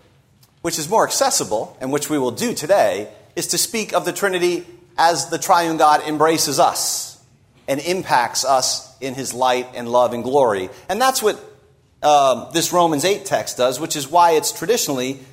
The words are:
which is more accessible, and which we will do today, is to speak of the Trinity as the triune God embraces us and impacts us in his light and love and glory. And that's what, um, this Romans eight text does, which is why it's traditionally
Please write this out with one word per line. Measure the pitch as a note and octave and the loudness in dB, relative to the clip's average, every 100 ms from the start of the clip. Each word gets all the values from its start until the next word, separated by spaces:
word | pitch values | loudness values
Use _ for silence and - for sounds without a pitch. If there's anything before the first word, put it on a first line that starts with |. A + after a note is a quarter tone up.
| _ _ _ _ _ _ | _ _ _ _ _ _
which | E3+ E3 | -8 -6
is | D3+ | -2
more | G#3+ D3+ | 0 2
accessible, | - C4+ - A#2 G#2+ C3+ - | 0 0 0 -2 -4 -6 -10
and | C3 | -6
which | C#3+ C#3+ | -4 -2
we | D3+ | -2
will | B2+ | -2
do | A2 A#3 | -2 -4
today, | F3+ D3+ G3 A2+ F#2+ G#2+ - _ - | -4 0 2 2 0 -8 -14 _ -8
is | D#3+ | -4
to | E3+ | -4
speak | - A3+ F#3+ | -2 -4 -2
of | F3 | -2
the | E3 | -2
Trinity | E3+ G3 F#3 F3+ F3 - - _ - | -2 -2 0 0 -2 -8 -20 _ 0
as | E3 E3 - | 2 2 -4
the | D#3+ | -6
triune | - F3+ E3+ D#3+ | 2 2 2 2
God | D#3 D3+ D3 | 4 4 2
embraces | D#3 D#3 E3 - C#3 | 2 2 2 0 2
us | D3+ - - - - - _ _ _ _ - | 2 0 -4 -6 -8 -16 _ _ _ _ -8
and | C#3 | -6
impacts | D#3 F#3 D#3 C#3+ A#2 - | -4 -6 0 0 0 -2
us | B2+ C3+ B2+ - - _ | 0 0 0 -4 -10 _
in | C3+ | -10
his | B2+ B2 | -8 -8
light | A#2 B2+ B2+ B2+ - | -2 0 0 -2 -10
and | A#2 | -2
love | A#2+ A#2+ | 2 2
and | A#2+ | 0
glory. | A2+ C#3+ B2 G2+ F#2 - - | 0 2 4 2 -4 -10 -8
And | G3 | 0
that's | C4 B3+ | 2 2
what, | G#3+ - - - _ _ _ _ | 0 -2 -8 -20 _ _ _ _
um, | D3 D3 C#3 A#2 - | 4 4 4 2 -2
this | E3 E3 | -4 0
Romans | F3 E3+ D3+ E3+ | 2 2 2 0
eight | G3 - | -2 -2
text | C#3 G#2+ - | -4 -4 -2
does, | B2 C3 | 0 0
which | D#3 D#3 | -6 -6
is | C3 | 0
why | F3 E3+ | 4 4
it's | D#3+ - | 4 0
traditionally | - E3+ A#3+ - C3+ B2+ C#3 - | -4 -2 0 0 -2 -4 -8 -14